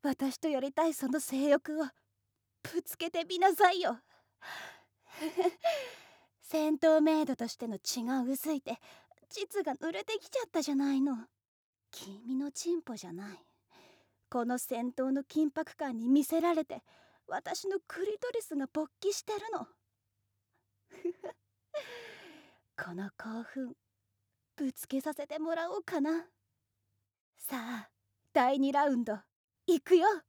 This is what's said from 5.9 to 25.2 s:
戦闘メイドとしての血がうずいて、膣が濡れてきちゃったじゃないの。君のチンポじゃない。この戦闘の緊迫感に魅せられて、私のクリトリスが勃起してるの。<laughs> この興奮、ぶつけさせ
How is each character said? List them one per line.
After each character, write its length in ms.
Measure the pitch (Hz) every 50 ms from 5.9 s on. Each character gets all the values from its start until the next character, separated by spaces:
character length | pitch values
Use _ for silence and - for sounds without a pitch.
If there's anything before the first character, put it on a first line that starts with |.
| - - - - - _ _ _ _ _
戦 360 | - - - 311 302 311 311
闘 240 | 269 - 320 311 311
メ 220 | 302 320 311 311 302
イ 20 |
ド 100 | 277 262
と 120 | - 233
し 100 | 226 -
て 100 | _ 247
の 120 | 226 208 190
血 240 | - - - 247 226
が 180 | 240 262 269
う 140 | 247 247 269
ず 180 | 262 - 302 311
い 80 | 269
て、 180 | _ - 233 - - - - - _ _ - _ _ _
膣 340 | - 415 392 - - 403 311
が 120 | - 269
濡 160 | - - 330
れ 120 | 339 381 415
て 140 | - 440 -
き 100 | - -
ち 80 | -
ゃ 40 | 523 466
っ 20 | -
た 120 | - 330
じ 100 | 269 294
ゃ 40 | 285
な 180 | 269 277 277 277
い 80 | 269
の。 260 | 269 285 262 220 233 _ _ _ _ _ _ _ _ _ _ _ _ _
君 440 | - - 208 196 196 208 233 233 262
の 160 | 262 285 285
チ 220 | - - - 339 349
ン 80 | 330
ポ 140 | - - 233
じ 120 | 208 -
ゃ 60 | 175 170
な 200 | 180 196 208 185
い。 120 | - _ _ _ _ _ _ _ - - - - _ _ _ _ _ _ _
こ 160 | - 247 233
の 120 | 240 247
戦 340 | 247 - - 262 233 240 247
闘 200 | - - 262 262
の 120 | 269 277 277
緊 260 | _ - 302 311 294 -
迫 220 | 320 320 - -
感 220 | - 311 277 233
に 100 | 220 226
魅 160 | 240 269 294 269
せ 160 | - 330 330
ら 140 | 320 349 339
れ 100 | 320 311
て、 200 | - - - _ _ - - _ _ _ _ _
私 400 | - - 285 _ - 359 - -
の 120 | 392 392 359 _
ク 180 | - - 339 381
リ 120 | 427 427 -
ト 120 | - 494
リ 100 | - 466
ス 140 | - - 320
が 120 | 277 269
勃 220 | - _ 302 311 - _ _
起 140 | - 392 403
し 100 | - -
て 100 | - 427
る 180 | 403 427 453
の。 160 | 427 - - - _ _ _ _ _ _ _ _ _ _ _ _ _ _ _ _ _ _ _ _ _ _ _ _
<laughs> 460 | - 370 - 349 - _ - 605 - _ _ _ _ _ _ _ - 587 523 494 480 480 466 440 - - - 349 311 - - - _ _ _ _ _
こ 180 | - - 175 170
の 160 | 180 196 202
興 320 | _ - - 220 220 226 233
奮、 320 | - - 269 262 240 - _ _ _ _ _ _ _ _ _ _ _ _ _ _ _ _
ぶ 160 | - 294 262 -
つ 140 | - -
け 140 | _ 269 269
さ 120 | - 302 294
せ 140 | -